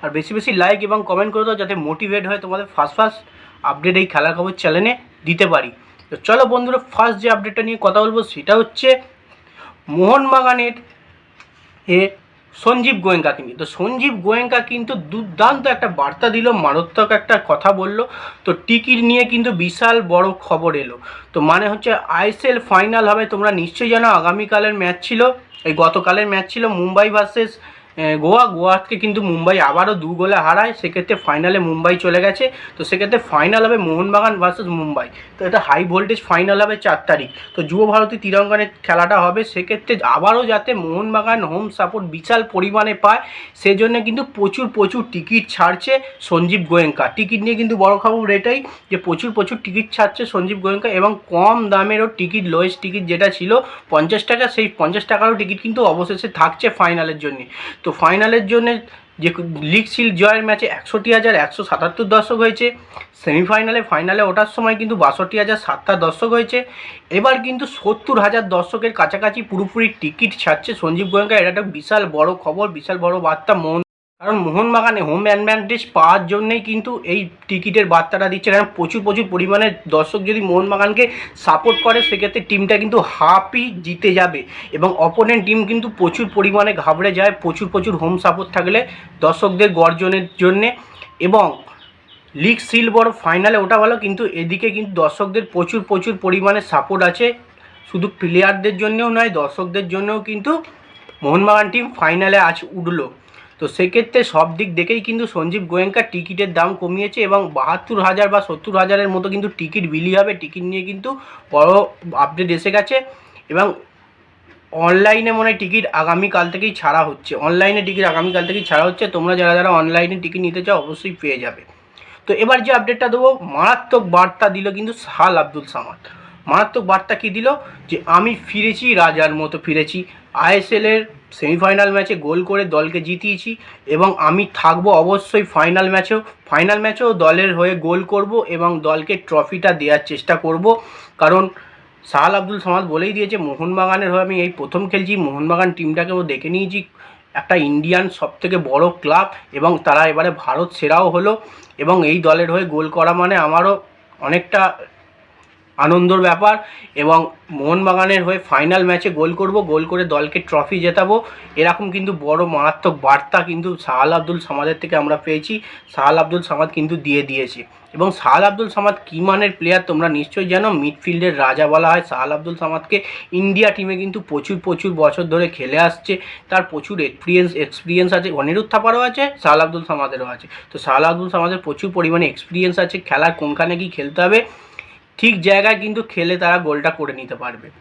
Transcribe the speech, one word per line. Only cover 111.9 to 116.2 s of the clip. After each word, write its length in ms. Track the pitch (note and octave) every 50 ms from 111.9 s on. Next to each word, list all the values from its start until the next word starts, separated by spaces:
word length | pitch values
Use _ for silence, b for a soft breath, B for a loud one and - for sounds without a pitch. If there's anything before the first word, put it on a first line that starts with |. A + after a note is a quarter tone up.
| - - - F3 E3
আপডেট 380 | B2+ C#3+ C#3 D#3 E3 F#3 F3+
এসে 200 | E3+ E3 E3+ G3+
গেছে 240 | F#3+ G#3 G3+ - C4 C4 C4 - B B B B B B B _
এবং 240 | D3+ E3+ G3 - - - - _ _ _ _ _ _ _ _ _ _ _ _ _ - _ _ _
অনলাইনে 600 | - D#3+ E3 E3+ F3+ F#3 G3 G#3+ G#3+ A3+ A3+ A3+
মনে 180 | A3+ A3 A3 A3
হয় 80 | A3 -
টিকিট 280 | G3+ F3+ F3+ A3 G3 - -
আগামীকাল 580 | D#3 D#3 D#3+ E3+ F3